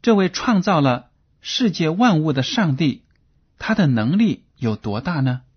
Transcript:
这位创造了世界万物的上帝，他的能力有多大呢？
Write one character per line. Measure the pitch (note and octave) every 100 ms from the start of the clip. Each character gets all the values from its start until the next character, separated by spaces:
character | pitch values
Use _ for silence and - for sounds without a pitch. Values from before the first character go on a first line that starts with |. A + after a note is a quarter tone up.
这 | -
位 | G#3+ F#3
创 | - - G#3
造 | F3+ E3+
了 | C#3 B2 - _ _ _
世 | - - A#3+
界 | D#3+ D#3+
万 | E3+ B3 E3
物 | D#3
的 | C#3+
上 | - - F#3+ C3
帝， | D#3+ A#2 _ _ _ _ _ _
他 | -
的 | A3 D#3+
能 | A#2 A2 F#3
力 | A3 - _ _
有 | A#2+ G#2+
多 | A2 G#2
大 | F3+ E3
呢？ | C3 B2 _